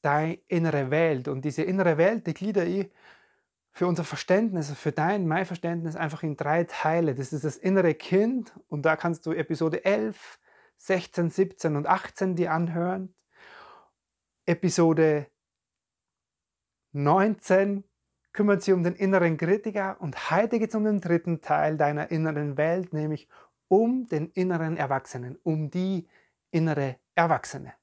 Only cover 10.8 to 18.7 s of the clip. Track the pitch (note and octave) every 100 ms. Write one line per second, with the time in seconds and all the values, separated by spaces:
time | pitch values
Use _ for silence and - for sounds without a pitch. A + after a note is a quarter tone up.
10.8 | - F#3+ - - E3+ - F#3+ - E3 D3
11.8 | D#3 F#3 - - F#3+ F3 E3+ D#3+ E3+ E3+
12.8 | F3 F#3+ F#3+ _ _ _ - - - -
13.8 | _ _ _ _ _ _ - E3+ F#3 -
14.8 | E3 D#3+ D#3+ D3+ C#3+ _ _ _ _ _
15.8 | _ _ _ _ _ _ _ _ _ _
16.8 | _ C#3+ C#3+ F3 G#3 G#3 - F#3 G3+ G3+
17.8 | - _ _ _ _ - G#3 G3 G3